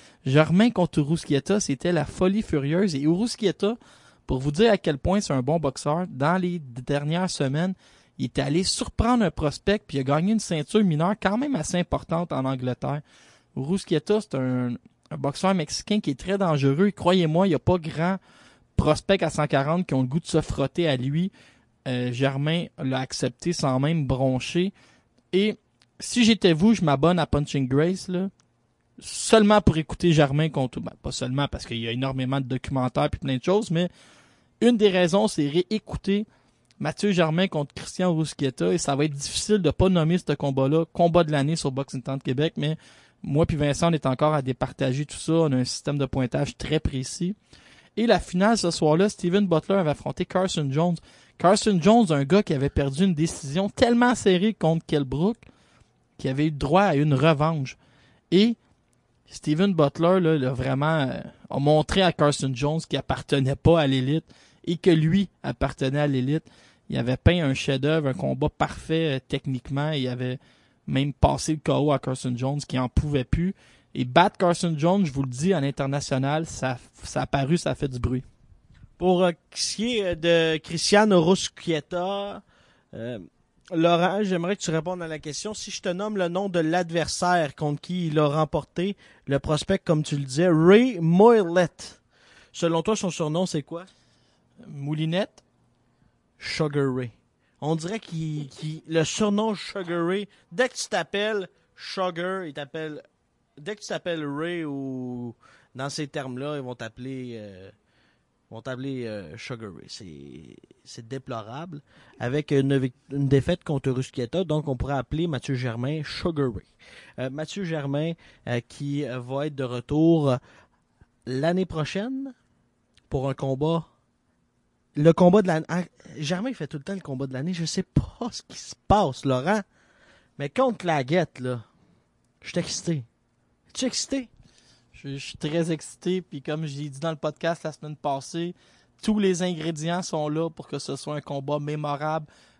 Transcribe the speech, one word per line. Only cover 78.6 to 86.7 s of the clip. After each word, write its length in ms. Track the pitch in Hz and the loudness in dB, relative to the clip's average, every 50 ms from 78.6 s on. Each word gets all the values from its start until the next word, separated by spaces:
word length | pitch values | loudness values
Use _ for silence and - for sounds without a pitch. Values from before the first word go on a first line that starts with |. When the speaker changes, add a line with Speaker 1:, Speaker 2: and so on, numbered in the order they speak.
| _ _ - - - - _ | _ _ -20 -20 -20 -20 _
Speaker 2:
Pour, 260 | - 175 185 180 175 185 | -2 0 2 2 4 2
euh, 80 | 175 170 - _ _ - | 2 0 -2 _ _ -10
ce 220 | - - - - | -8 -6 -6 -4
qui 220 | - 214 240 247 | -4 -4 -2 -2
est, 60 | 220 196 180 175 160 160 | -2 -2 -2 -4 0 2
euh, 300 | 170 170 165 165 160 160 | 4 4 4 4 2 0
de 20 | |
Cristiano 640 | 160 - - 170 160 - - 202 202 220 220 190 175 | -2 -4 -6 -6 -4 0 4 6 6 6 6 6 6
Rusquieta, 1200 | 160 170 190 - - - - - - 170 160 147 - - 180 175 180 190 202 202 202 202 196 202 - _ _ _ _ _ _ _ _ _ - | 6 6 4 2 0 -6 -10 -8 -4 -2 -2 -2 -4 -4 -6 -4 -4 -4 -4 -6 -8 -10 -12 -14 -18 _ _ _ _ _ _ _ _ _ -14
euh, 260 | 113 113 123 123 104 85 - _ _ _ _ _ _ _ - | -10 -10 -10 -10 -10 -12 -16 _ _ _ _ _ _ _ -6
Laurent, 520 | 185 165 165 170 175 165 175 180 180 202 214 | 0 2 4 4 4 4 2 2 0 0 -2
j'aimerais 320 | 190 185 170 170 180 202 | 0 -2 -2 -2 -2 -4
que 60 | - | -4
tu 100 | - - | -2 -2
répondes 300 | 156 160 151 180 185 180 | -2 -2 -2 -4 -6 -8
à 60 | 170 | -8
la 120 | 160 156 151 | -10 -10 -10
question. 340 | - 156 139 - - 214 214 | -10 -10 -10 -10 -8 -10 -10
Si 180 | - - 208 | -10 -12 -12
je 100 | - - | -10 -6
te 80 | - 196 | -4 -4
nomme 280 | 175 180 208 214 214 | -4 -4 -4 -4 -2
le 100 | 196 180 | -2 -2
nom 220 | 170 170 185 202 196 | -2 -2 -2 -4 -2
de 100 | 175 175 | 0 0
l'adversaire 960 | 160 156 | 0 2